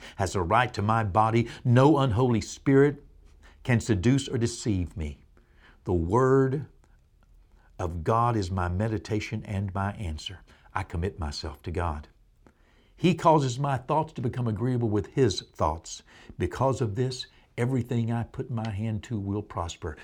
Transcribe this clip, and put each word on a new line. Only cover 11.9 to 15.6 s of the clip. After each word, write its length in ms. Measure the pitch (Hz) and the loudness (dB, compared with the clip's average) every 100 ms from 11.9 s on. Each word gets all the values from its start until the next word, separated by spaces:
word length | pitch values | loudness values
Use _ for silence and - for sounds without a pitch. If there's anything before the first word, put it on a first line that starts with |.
| 73 - _ _ _ - _ _ _ _ - | -4 -10 _ _ _ -20 _ _ _ _ 0
He 180 | 175 | 0
causes 440 | 170 175 156 135 120 | 4 6 6 4 -2
my 180 | 143 131 | -2 -2
thoughts 360 | - 156 156 | -2 -2 -2
to 60 | - | -4
become 260 | 120 123 120 | -4 -2 -2
agreeable 420 | 101 123 123 117 | -2 0 0 0
with 200 | 104 101 | 0 0
His 340 | - 123 117 - | 2 2 2 -8
thoughts. 480 | - | -2